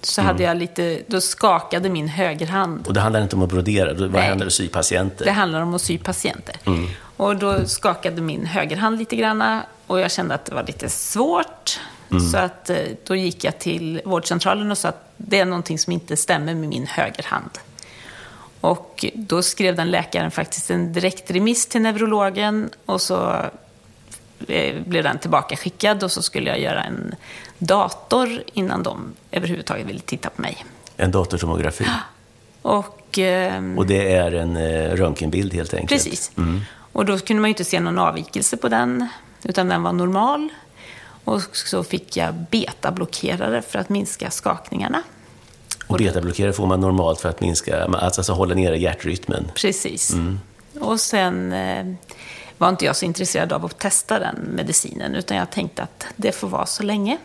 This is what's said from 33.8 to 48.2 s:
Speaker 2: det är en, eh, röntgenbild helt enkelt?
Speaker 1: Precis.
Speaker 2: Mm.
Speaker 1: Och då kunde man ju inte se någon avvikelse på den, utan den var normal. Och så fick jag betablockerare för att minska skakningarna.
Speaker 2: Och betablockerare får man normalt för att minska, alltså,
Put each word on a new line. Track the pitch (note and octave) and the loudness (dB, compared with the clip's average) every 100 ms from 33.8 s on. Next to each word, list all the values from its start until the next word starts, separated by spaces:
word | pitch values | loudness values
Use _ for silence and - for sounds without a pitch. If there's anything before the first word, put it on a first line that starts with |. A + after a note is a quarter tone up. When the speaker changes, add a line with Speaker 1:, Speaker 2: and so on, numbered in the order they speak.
| F#2+ | 4
Speaker 2:
det | G2 G2 | 4 6
är | F#2 F2 | 6 4
en, | E2+ E2 E2 | 2 0 0
eh, | D#2+ D#2+ D#2+ F2+ | 2 2 2 2
röntgenbild | F2 D2 D#2+ F2 G2+ | 2 2 0 0 0
helt | F2 D#2+ | -2 -2
enkelt? | E2+ E2+ - | -4 0 0
Speaker 1:
Precis. | - - - - | 0 -4 -6 -2
Speaker 2:
Mm. | E2+ F2+ G#2 - - | 0 0 -4 -12 -8
Speaker 1:
Och | - G3+ | -2 0
då | G3 | 0
kunde | F#3+ G#3+ | 2 2
man | G#3+ | 4
ju | |
inte | G#3+ F3+ | 2 0
se | F3+ | 0
någon | E3+ F3 | 2 2
avvikelse | F3 E3 E3 G3 - - | 2 2 -4 0 0 0
på | B2+ | 2
den, | A2+ B2 B2 A#2+ - - - | 2 2 0 -2 -6 -20 -10
utan | - F#3 F#3 | -2 0 2
den | F3 | 2
var | F3 | 2
normal. | F3+ F3+ F#3 A#3 D4 D4+ - - - - - - - | 2 2 2 2 2 -2 -8 -20 -20 -20 -20 -20 -10
Och | - G#3+ F3+ | -2 -2 -2
så | - - F#3+ | -6 -2 -2
fick | E3+ F#3 - - | -2 -4 -4 -2
jag | E3 E3 E3 | -2 -2 0
betablockerare | A3+ - - - F3+ F3 - - F3+ - - | 0 0 -2 -2 -2 -4 -4 -4 -2 0 -2
för | A3+ G3+ | -2 -6
att | F#3 | -2
minska | G3+ G3 - - | -2 -2 -6 -6
skakningarna. | - - - - - - - E4+ - - - - - - - - | -4 -2 -4 -4 -4 -2 -2 -4 -16 -20 -20 -20 -20 -8 -8 -2
Speaker 2:
Och | F#2+ | 2
betablockerare | G#2 F2 F2 F2 G2+ | 4 2 -2 0 0
får | G2 F#2+ | 2 2
man | F#2 | 4
normalt | F#2+ F#2 E2 E2 | 4 4 4 2
för | E2+ | 0
att | E2+ | 0
minska, | F2 E2+ - D#2 | 0 0 0 0
alltså, | E2+ F2+ F2+ - | 2 2 2 2